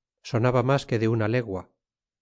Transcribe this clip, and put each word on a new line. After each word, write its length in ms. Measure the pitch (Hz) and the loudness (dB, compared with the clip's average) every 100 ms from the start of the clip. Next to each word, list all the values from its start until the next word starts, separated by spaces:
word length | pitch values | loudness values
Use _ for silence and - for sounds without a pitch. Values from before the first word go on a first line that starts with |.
| _ _ | _ _
sonaba 400 | - 123 123 127 | -4 0 2 2
mas 220 | 123 139 - | 2 0 0
que 140 | 113 | 0
de 80 | 110 | 0
una 200 | 117 107 | 0 0
legua, 440 | 123 110 95 - _ _ _ _ _ | -2 -2 -8 -12 _ _ _ _ _